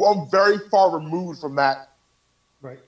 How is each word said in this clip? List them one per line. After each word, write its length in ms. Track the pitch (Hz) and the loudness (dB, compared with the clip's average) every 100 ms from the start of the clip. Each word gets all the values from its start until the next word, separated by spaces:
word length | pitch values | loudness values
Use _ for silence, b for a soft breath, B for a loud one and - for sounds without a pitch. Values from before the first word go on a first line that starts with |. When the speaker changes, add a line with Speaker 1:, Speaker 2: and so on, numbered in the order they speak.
Speaker 1:
I'm 260 | 190 202 147 | 0 0 0
very 300 | 190 202 202 202 | 2 2 2 0
far 220 | 202 190 | 2 2
removed 500 | 165 156 165 180 147 | 0 -6 -8 -8 -10
from 140 | 151 139 | -6 -2
that 340 | 139 135 135 _ _ _ _ _ _ _ | 0 -2 -10 _ _ _ _ _ _ _
Speaker 2:
Right. 180 | 135 - | -20 -20